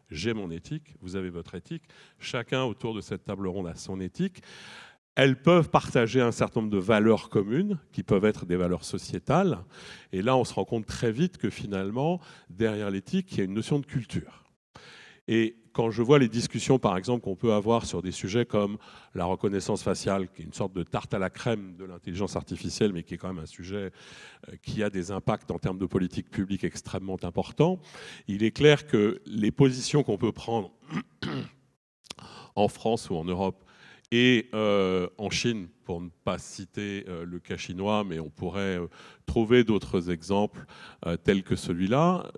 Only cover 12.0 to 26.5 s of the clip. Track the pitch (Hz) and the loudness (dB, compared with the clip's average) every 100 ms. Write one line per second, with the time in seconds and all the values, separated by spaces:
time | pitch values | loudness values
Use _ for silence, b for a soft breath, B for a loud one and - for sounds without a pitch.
12 | 151 180 B B - 87 110 104 104 98 | -2 -2 B B -16 -2 0 0 -2 -4
13 | - 190 185 - 95 101 113 147 139 135 | -2 -2 -2 -2 -2 -2 -2 -2 -2 -6
14 | 113 87 - - _ _ _ B B B | -4 -8 -8 -16 _ _ _ B B B
15 | B B - 113 113 - _ - 113 110 | B B 0 2 2 -2 _ -2 0 2
16 | 117 147 120 113 110 117 - 131 110 92 | 6 6 6 2 -2 -2 2 4 4 0
17 | 95 123 123 123 117 104 101 117 - 90 | 0 -4 -4 -2 2 2 2 0 0 -4
18 | 90 85 98 113 117 104 101 107 B B | -6 -6 -2 0 0 0 0 -4 B B
19 | B 95 90 92 107 98 - 101 104 92 | B -6 -2 0 0 0 -2 -2 -2 -2
20 | - 98 92 - 80 - 101 92 85 123 | -2 -2 -4 -10 -12 -6 -6 -4 -6 -6
21 | - 107 92 - 123 110 95 87 95 87 | -4 -4 -4 -4 -4 -4 -6 -14 -16 -14
22 | - 90 95 98 76 69 90 - 107 87 | -10 -4 -4 -4 -6 -8 -8 0 0 0
23 | 82 87 90 92 78 - 90 101 95 B | -6 -10 -8 -10 -12 -14 -10 -8 -8 B
24 | B B B B - - - 107 104 95 | B B B B -20 -16 -8 -4 -2 -4
25 | 87 95 - 107 - 85 101 95 92 101 | -6 -4 -2 -2 -4 -6 -4 -4 -2 0
26 | 90 - - - 95 | -2 -4 -8 -6 -4